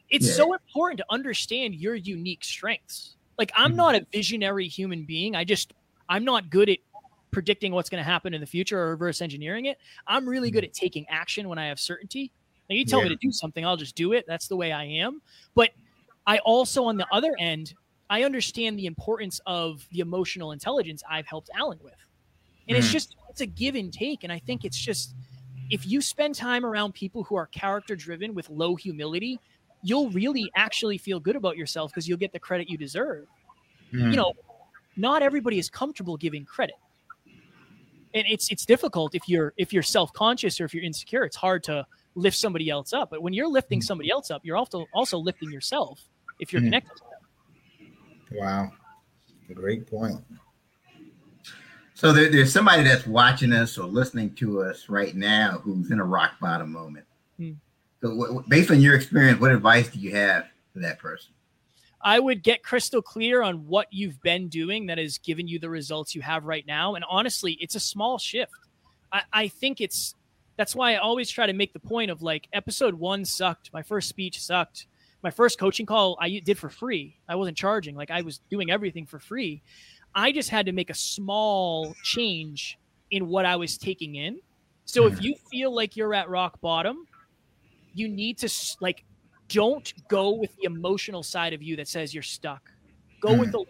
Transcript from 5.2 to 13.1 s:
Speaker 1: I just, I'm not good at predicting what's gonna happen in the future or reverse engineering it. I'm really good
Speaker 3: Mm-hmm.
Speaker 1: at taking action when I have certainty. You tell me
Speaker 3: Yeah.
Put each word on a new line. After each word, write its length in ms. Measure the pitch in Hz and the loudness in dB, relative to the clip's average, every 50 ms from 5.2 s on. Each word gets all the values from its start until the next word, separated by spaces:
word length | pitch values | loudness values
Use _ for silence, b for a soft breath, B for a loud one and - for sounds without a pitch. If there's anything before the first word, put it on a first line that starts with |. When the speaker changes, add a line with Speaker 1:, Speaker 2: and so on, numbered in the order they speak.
| 180 214 214 | -4 -2 -2
Speaker 1:
I 80 | 165 175 | -2 0
just, 280 | 175 202 - - - - _ _ _ _ _ _ - | 0 0 0 0 -6 -10 _ _ _ _ _ _ -2
I'm 140 | 175 202 233 | 0 0 2
not 280 | 262 247 220 185 156 | 2 2 0 0 2
good 180 | 165 190 208 202 | 4 6 6 6
at 100 | 185 - - _ _ - - _ _ _ _ _ | 4 2 -2 _ _ -20 -20 _ _ _ _ _
predicting 420 | - 196 165 202 202 - 208 190 180 | -6 -2 0 0 0 0 0 -2 -2
what's 160 | 180 165 - | -2 -2 -2
gonna 140 | 185 175 143 | -4 -4 0
happen 320 | 160 180 160 - 185 170 | 0 0 0 0 -4 -6
in 60 | 156 147 | -8 -8
the 40 | |
future 320 | - - 170 185 - 208 185 | -4 -2 -2 -2 0 0 0
or 120 | 170 160 | 0 -2
reverse 320 | 165 156 175 175 151 - 175 | -2 -2 -2 -4 -2 -4 -6
engineering 420 | 160 139 143 151 156 196 226 254 | -8 -8 -8 -8 -8 -6 -4 -4
it. 120 | 277 269 b b b b b b | -4 -6 b b b b b b
I'm 220 | - 208 269 262 247 | -2 0 0 0 0
really 220 | 254 262 247 233 | -2 -2 -2 0
good 140 | 202 220 185 | 0 0 0
Speaker 3:
Mm-hmm. 40 | - | -2
Speaker 1:
at 60 | - | -4
taking 320 | - 190 180 - 156 151 - | -4 -2 -2 -2 -4 -8 -4
action 400 | 156 160 175 - - 208 202 185 | -4 -4 -4 -4 -6 -6 -6 -6
when 100 | 170 160 | -6 -6
I 80 | 156 147 | -4 -6
have 120 | 143 135 | -4 -6
certainty. 500 | - - 175 - 208 - - 262 277 254 - _ _ _ _ _ _ - 196 | -6 -6 -6 -10 -10 -10 -10 -8 -8 -10 -12 _ _ _ _ _ _ -2 0
You 100 | 233 269 | 0 2
tell 160 | 214 240 262 202 | 4 4 4 4
me 60 | |
Speaker 3:
Yeah. 60 | 175 | 2